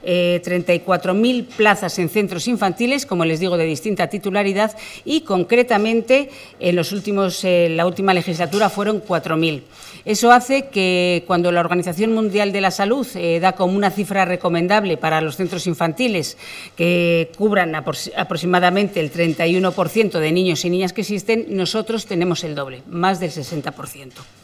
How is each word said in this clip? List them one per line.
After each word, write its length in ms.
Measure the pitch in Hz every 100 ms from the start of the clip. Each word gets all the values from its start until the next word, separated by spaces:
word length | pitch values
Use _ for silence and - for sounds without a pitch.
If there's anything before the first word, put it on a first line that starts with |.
eh, 400 | 180 180 175 175
treinta 300 | 175 180 175
y 60 | 175
cuatro 340 | 180 180 185
mil 300 | 190 233 254
plazas 560 | - - 214 202 180 190
en 100 | 170
centros 380 | 214 202 175 233
infantiles, 580 | 233 196 - 240 277 269
como 200 | 180 165
les 140 | 160
digo, 180 | 185 175
de 80 | 165
distinta 420 | 151 214 190 170
titularidad, 680 | 208 202 196 202 190 214 220 - - -
y 160 | 302
concretamente 1080 | 311 185 175 240 247 214 214 233 220 262 277 - - -
en 160 | 175 175
los 160 | 165
últimos, 520 | 202 202 202 190 180
eh, 240 | 185 175 170
la 160 | 165 175
última 260 | 175 196 180
legislatura 560 | 165 160 170 196 208
fueron 300 | 190 208 214
cuatro 360 | - 170 160 160
mil. 240 | 165 143 - - - -
Eso 280 | - 208 233
hace 380 | 247 247 269 269
que 560 | 196 185 180 180 175 170
cuando 240 | 180 175
la 80 | 175
Organización 560 | 170 175 180 165 220 220
Mundial 360 | 214 202 202
de 100 | 196
la 100 | 190
Salud, 340 | 180 202 269 247
eh, 260 | 180 170 170
da 120 | 185
como 240 | 185 180 196
una 160 | 202
cifra 340 | 190 190 196 180
recomendable 720 | 180 180 170 180 208 202 156
para 240 | 160 156
los 140 | 156 139
centros 320 | 180 175 175
infantiles 720 | 160 165 156 254 190 143 - - - - -
que 540 | 170 175 170 170 165 -
cubran 380 | 214 202 170 156
apro-, 360 | 139 143 - -
aproximadamente 840 | 190 170 175 180 180 190 202 185
el 120 | 151
treinta 340 | 170 170 156 170
y 120 | 185
uno 160 | 190
por 160 | 175 170
ciento 300 | 220 214 170
de 120 | 156
niños 340 | 175 185 156 175
y 60 |
niñas 200 | 180 185
que 100 | 185
existen, 440 | 196 202 196 226 -
nosotros 580 | 196 180 220 214 226 -
tenemos 360 | 180 180 165
el 120 | 165 143
doble, 260 | 139 127 -
más 320 | 175 185 185
del 100 | 175
sesenta 440 | 151 131 156 143
por 120 | - 143
ciento. 380 | 139 135 - - -